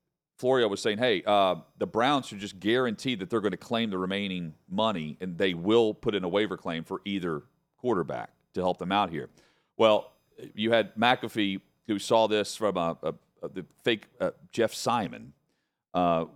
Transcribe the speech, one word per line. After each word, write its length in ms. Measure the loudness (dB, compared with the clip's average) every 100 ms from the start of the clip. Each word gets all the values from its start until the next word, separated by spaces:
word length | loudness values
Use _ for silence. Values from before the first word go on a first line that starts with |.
| _ _ _ -4
Florio 320 | 2 4 2
was 120 | 2
saying, 160 | -2 2
"Hey, 240 | 2 2 2
uh, 300 | 4 4 2 -6 -6
the 100 | -4
Browns 400 | 0 2 0 -2
should 120 | -10
just 180 | -12 -4
guarantee 540 | 0 2 2 -2 -4 -4
that 140 | -2
they're 120 | 0
gonna 160 | 0 -4
claim 320 | -4 -2 -2
the 80 | -2
remaining 560 | -2 -2 -4 -6 -8 -12 _
money, 480 | -2 0 -2 -8 -8
and 180 | -10 -2
they 160 | 0
will 400 | 0 4 4 4
put 220 | 0 -2 -2
in 80 |
a 60 | 0
waiver 260 | 0 0 -4
claim 300 | -6 -6 -6
for 160 | -8
either 380 | -4 -4 -2 -4 -8 _ _ _
quarterback 540 | -2 0 -2 -6 -10 _ _
to 80 | -2
help 160 | -2 -2
them 160 | -2
out 160 | 0 0
here." 200 | -4 -10 _ _ _ _ 4
Well, 380 | 6 6 0 _ _ -20 -14
you 180 | -4 2
had 240 | 2 2 0
McAfee, 640 | 2 2 -2 -2 -2 -2 -10 _ -4
who 120 | -4
saw 280 | 2 4 4
this 280 | 2 0 -2
from 220 | -2 0
a, 200 | -2 -2
a, 100 | -6 -8 _ _
a, 60 | -12
the 160 | -12 -14 _
fake, 240 | -2 -2 -4 -4
uh, 100 | -4 -4 -6
Jeff 200 | 0 0
Simon. 600 | 0 -2 -2 -2 -10 -18 -20 _ _ _ _ _
Uh, 320 | 0 2 2 -2